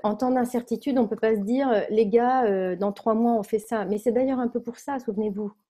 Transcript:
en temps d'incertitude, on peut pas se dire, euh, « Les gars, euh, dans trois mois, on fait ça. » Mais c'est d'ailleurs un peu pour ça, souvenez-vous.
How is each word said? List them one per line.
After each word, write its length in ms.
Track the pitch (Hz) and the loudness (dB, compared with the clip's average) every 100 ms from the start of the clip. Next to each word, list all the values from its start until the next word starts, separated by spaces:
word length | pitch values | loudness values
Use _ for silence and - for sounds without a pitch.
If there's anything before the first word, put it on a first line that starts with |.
en 120 | 208 220 | -2 -2
temps 140 | 254 | 0
d'incertitude, 680 | 254 240 240 240 220 285 254 | 0 0 -2 -4 -4 0 0
on 80 | 220 | 0
peut 80 | 214 | 0
pas 200 | 220 220 | 0 0
se 60 | |
dire, 260 | 196 254 269 | 0 0 2
euh, « 120 | 214 - | 2 2
Les 160 | 214 214 | 2 4
gars, 400 | 233 240 262 226 | 4 4 2 2
euh, 300 | 190 185 180 | 0 -2 -2
dans 160 | 202 | -2
trois 240 | 196 226 220 | -2 0 2
mois, 180 | 233 | 2
on 100 | 226 | 2
fait 160 | 202 214 | 0 -4
ça. » 260 | 208 220 190 | -2 -4 -2
Mais 120 | 208 | -2
c'est 140 | 247 | 0
d'ailleurs 280 | 233 262 254 | 2 2 0
un 100 | 240 | -2
peu 120 | 240 | -4
pour 160 | 240 233 | -8 -10
ça, 220 | - 269 | -8 -6
souvenez-vous. 540 | 240 202 214 202 208 - _ | -4 -4 -4 -4 -8 -10 _